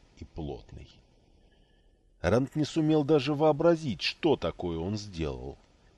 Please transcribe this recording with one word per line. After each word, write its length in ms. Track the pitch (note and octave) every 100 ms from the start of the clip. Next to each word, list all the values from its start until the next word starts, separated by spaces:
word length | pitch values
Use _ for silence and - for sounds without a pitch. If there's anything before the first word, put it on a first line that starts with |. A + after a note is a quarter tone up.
| _ -
и 60 |
плотной. 640 | - - C#2+ B1 - - - - _ _ _ _ _ _ _ _ _ _ _ _
Ранд 320 | E2 A#2 C3+
не 100 | D#3
сумел 380 | C#3+ E3 D3+ D#3
даже 320 | C#3+ D#3 B2+
вообразить, 640 | C#3+ D#3 D3 E3 E3 D#3 D#3
что 360 | - - E3 C3+
такое 420 | E2 - F2 E2
он 180 | F2+ G#2+
сделал. 640 | G#2 E2 D2+ B1+ C2 - _ _ _